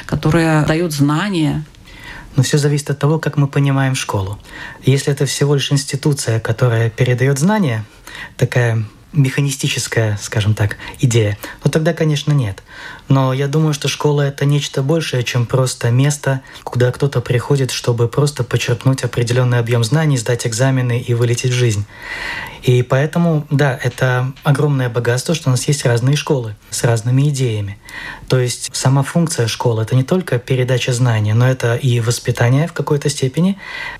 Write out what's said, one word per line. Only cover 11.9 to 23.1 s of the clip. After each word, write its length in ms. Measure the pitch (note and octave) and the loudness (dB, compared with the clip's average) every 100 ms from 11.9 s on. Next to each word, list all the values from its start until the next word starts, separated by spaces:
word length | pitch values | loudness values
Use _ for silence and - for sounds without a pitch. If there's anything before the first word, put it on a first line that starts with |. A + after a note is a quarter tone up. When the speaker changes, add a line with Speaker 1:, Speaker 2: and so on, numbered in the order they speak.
Speaker 2:
конечно, 400 | D#3+ D#3+ C#3+ - | 0 0 0 2
нет. 300 | D3 G#2+ F#2+ - - - - - | 0 0 -6 -14 -18 -18 -8 0
Но 260 | C3+ C3 | 2 2
я 140 | C3 C#3+ | 0 0
думаю, 260 | D3+ D#3 | 2 0
что 140 | D3 C#3 | 0 -4
школа — 340 | - D3+ D3 | -2 0 2
это 220 | C#3+ C#3 C#3 | 0 0 0
нечто 360 | D3 C#3+ - | 0 0 -2
большее, 420 | C3+ E3 D3+ B2+ | 0 0 0 -4
чем 220 | A#2 B2+ A#2 | -2 -2 0
просто 440 | C3 B2+ - A#2+ | 0 0 -2 0
место, 500 | B2 C#3+ C#3+ C#3 C3+ - - | 2 2 0 -2 -4 -6 -14
куда 280 | - B2 B2 | -6 0 0
кто-то 300 | - C#3+ B2 | 0 -2 -2
приходит, 500 | - A#2+ - C#3 B2 | -2 -2 0 0 0
чтобы 360 | - - A#2 A#2 | -4 -2 0 0
просто 360 | - C#3+ D3 | 0 -2 -2
почерпнуть 600 | A#2+ B2 - A#2+ C3 C3+ | -2 -2 -2 0 0 0
определённый 560 | A#2+ - A#2 B2 B2 A#2+ | -2 -2 0 2 2 2
объём 240 | A2+ A#2+ | 2 0
знаний, 340 | A2+ D#3 D#3 C3+ | 2 2 2 0
сдать 280 | A2+ A#2+ A#2+ | 0 -2 -2
экзамены 540 | A2 C3+ C3 B2 A#2+ | 0 2 2 0 -2
и 140 | A#2+ | 0
вылететь 380 | A#2 A#2+ A#2+ C3 | 0 2 0 0
в 20 | B2 | 2
жизнь. 300 | B2 G2+ G#2 - - - - - - - | 2 0 -4 -10 -12 -10 -8 -8 -12 -4
И 180 | - B2 | 2 2
поэтому, 600 | B2 C3+ D3+ | 4 0 2